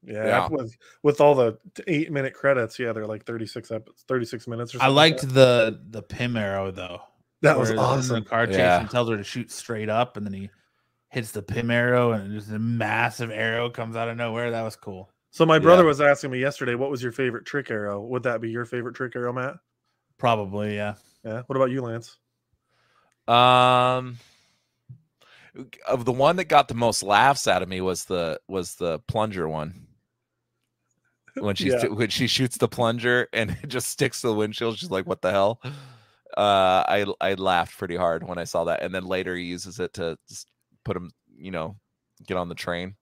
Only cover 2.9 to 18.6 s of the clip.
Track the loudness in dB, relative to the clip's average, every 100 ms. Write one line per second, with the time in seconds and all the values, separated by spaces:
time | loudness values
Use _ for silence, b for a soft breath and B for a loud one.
2.9 | -6 -6 -10 -8 -8 -8 -10 -10 -10 -10
3.9 | _ _ -2 -2 -8 -10 -10 -8 0 4
4.9 | 6 4 4 0 8 8 8 2 -2 -12
5.9 | -14 -12 -6 -4 -2 -2 -2 -4 -8 -12
6.9 | -14 -18 _ _ _ 2 4 2 2 2
7.9 | 0 0 -4 -2 0 2 4 4 4 2
8.9 | -2 -2 -2 -6 -10 -10 -12 -10 -6 -2
9.9 | 0 -2 -4 -10 -10 -12 _ _ _ _
10.9 | _ _ -8 -8 -10 -8 -6 -2 0 2
11.9 | 2 2 0 -4 -10 -8 -4 -2 -2 -2
12.9 | 0 -2 -4 -8 -4 -2 -2 -4 -6 -8
13.9 | -6 -6 -4 -4 -4 -4 -4 -6 -10 -14
14.9 | -14 -16 _ _ 0 6 6 10 10 8
15.9 | 6 4 4 0 -2 -4 -2 -4 -2 -2
16.9 | -4 -6 -2 -2 -4 -6 -8 -6 -6 -4
17.9 | -6 -6 -4 -2 -4 -4 -6